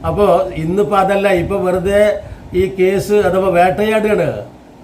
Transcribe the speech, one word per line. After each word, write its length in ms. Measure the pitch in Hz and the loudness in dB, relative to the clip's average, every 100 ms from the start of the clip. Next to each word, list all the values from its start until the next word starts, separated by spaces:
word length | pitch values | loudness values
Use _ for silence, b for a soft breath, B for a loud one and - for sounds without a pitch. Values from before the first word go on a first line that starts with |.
| 165 | -6
അപ്പോൾ 240 | 170 202 175 190 | 0 2 2 0
ഇന്നിപ്പോൾ 440 | 147 160 196 208 196 | -4 -4 -2 0 0
അതല്ല. 280 | 185 196 202 | 2 0 2
ഇപ്പോൾ 320 | 185 170 196 185 | 0 0 -2 -2
വെറുതെ 360 | 185 185 202 208 - B B B | -2 0 2 2 0 B B B
ഈ 100 | 180 190 190 | -2 -2 0
കേസ് 340 | 185 196 196 | 0 0 0
അഥവാ 360 | 208 185 185 190 | 2 2 0 2
വേട്ടയാടുകയാണ്. 800 | 175 185 185 214 214 214 190 156 104 - - - - | 2 2 2 0 0 0 0 -2 -4 -12 -18 -20 -20